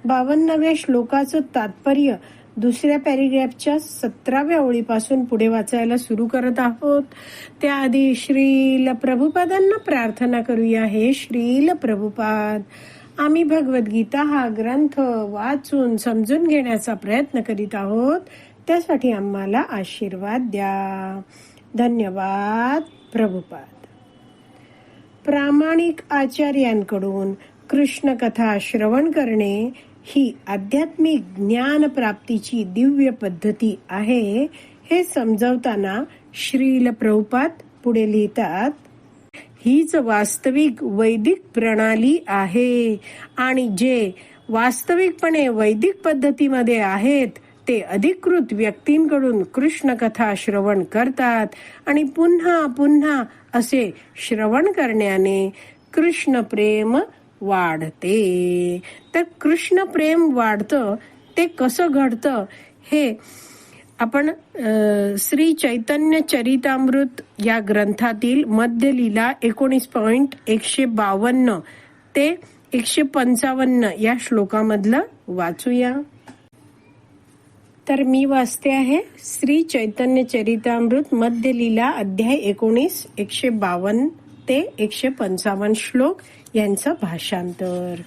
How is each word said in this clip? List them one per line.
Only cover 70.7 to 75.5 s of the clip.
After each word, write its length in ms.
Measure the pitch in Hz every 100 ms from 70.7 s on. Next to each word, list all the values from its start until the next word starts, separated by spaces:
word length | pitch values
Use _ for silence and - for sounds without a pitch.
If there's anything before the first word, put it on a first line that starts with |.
| - 262
बावन्न 680 | 220 202 196 233 254 247 180 - - - _ _ 294
ते 200 | 294 359 - - _
एकशे 280 | 254 226 -
पंचावन्न 840 | 277 277 247 240 269 262 262 247 220 175
या 140 | 220 240
श्लोकामधलं 800 | - 220 196 214 220 208 202 262 - - -
वाचूया. 680 | 180 170